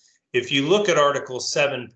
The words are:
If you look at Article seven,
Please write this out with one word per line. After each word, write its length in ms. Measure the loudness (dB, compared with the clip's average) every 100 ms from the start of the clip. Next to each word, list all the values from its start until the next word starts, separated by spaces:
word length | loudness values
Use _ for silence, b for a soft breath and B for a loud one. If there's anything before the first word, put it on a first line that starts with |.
| b b _
If 180 | -4 0
you 160 | -2 2
look 200 | 2 2
at 100 | 2
Article 420 | 2 0 -6 -8
seven, 520 | -6 -2 -2 -2 -10